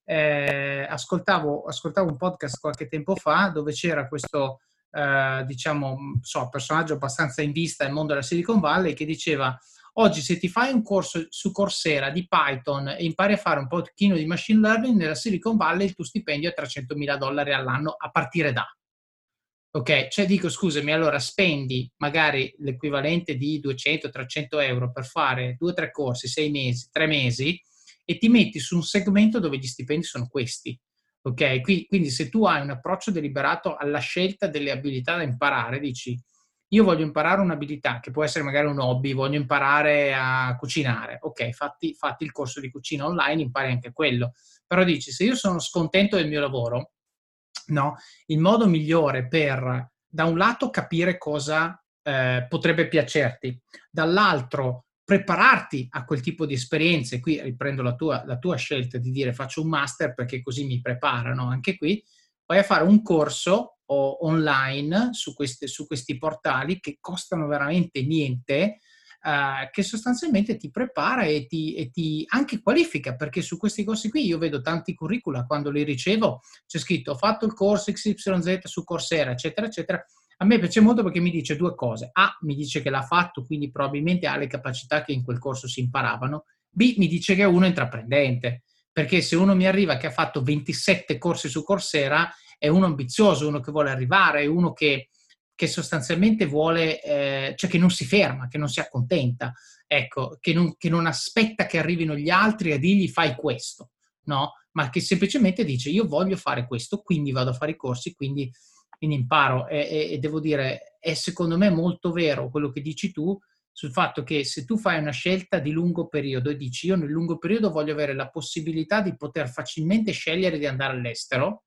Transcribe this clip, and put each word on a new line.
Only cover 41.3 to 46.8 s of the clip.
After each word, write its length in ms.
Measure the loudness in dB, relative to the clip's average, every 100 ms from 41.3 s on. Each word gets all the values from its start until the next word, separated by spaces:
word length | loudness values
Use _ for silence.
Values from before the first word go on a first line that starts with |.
| -6 -6
fatti, 420 | -4 -8 -6 -8
fatti 320 | -4 -6 -4
il 80 | -8
corso 280 | -6 -8 -8
di 100 | -12
cucina 340 | -12 -8 -4
online, 380 | -2 0 0 0
impari 280 | -2 -2 -2
anche 220 | -2 -4
quello. 400 | -2 0 0 -2 -8 _ _ _
Però 160 | 4
dici, 260 | 4 2 -4
"Se 120 | 0
io 120 | 0 2
sono 220 | 0 -2
scontento 580 | -2 -2 2 4 4 2
del 120 | 2
mio 120 | 0
lavoro, 520 | -2 -2 -2 -2